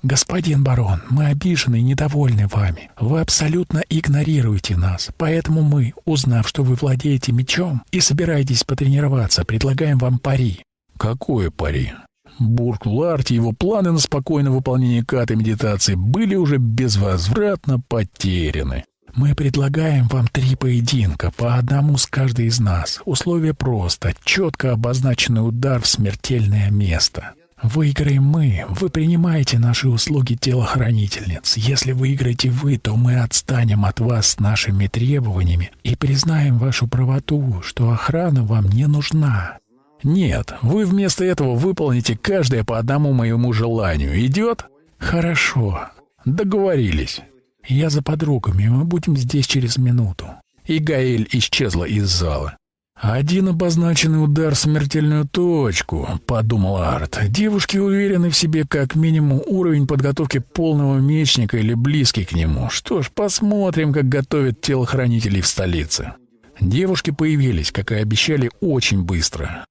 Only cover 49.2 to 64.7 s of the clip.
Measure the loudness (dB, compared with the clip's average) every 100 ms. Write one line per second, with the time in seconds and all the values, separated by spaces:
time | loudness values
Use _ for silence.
49.2 | 0 0 0 0 0 0 2 2 0 -4
50.2 | -12 -16 _ _ -4 -2 0 0 2 0
51.2 | 0 0 0 0 0 0 -2 0 0 0
52.2 | 0 -2 -6 -10 _ _ _ _ -2 0
53.2 | 0 2 2 2 0 2 2 2 2 2
54.2 | 2 2 2 2 2 0 0 0 2 2
55.2 | 0 0 0 2 0 -2 -4 -6 -4 -6
56.2 | -2 -2 0 2 0 0 -2 -2 -4 -4
57.2 | -2 0 0 0 -2 0 0 2 2 2
58.2 | 2 2 0 0 -2 -2 -2 0 2 2
59.2 | 2 0 0 0 2 2 2 0 0 -2
60.2 | -2 -2 -4 -4 0 2 2 2 2 2
61.2 | 2 2 0 0 0 0 0 2 0 0
62.2 | -2 0 0 0 -2 -6 -4 -4 -4 -4
63.2 | -2 0 0 0 0 0 0 2 2 0
64.2 | 0 0 0 -2 -2